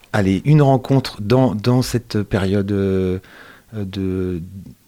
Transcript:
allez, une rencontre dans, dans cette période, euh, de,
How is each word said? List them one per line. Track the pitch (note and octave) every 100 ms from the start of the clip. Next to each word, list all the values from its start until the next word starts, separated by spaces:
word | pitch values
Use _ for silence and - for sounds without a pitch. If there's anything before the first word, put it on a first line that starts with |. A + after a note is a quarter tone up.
| _
allez, | G#2+ F#2+ F#2+ C#3+
une | D3+
rencontre | C#3 C3 - C3+ - -
dans, | G2+ B2+ C3 G#2
dans | G2+ B2
cette | B2 A#2+ - G#2+
période, | G2+ G#2+ F#2+ G2+ G2
euh, | G2+ G2 F#2+ F#2 F#2 - - - - _
de, | A2 G2 G2 F#2+ F#2 F#2 F2+ F2+ F#2+ E2+ -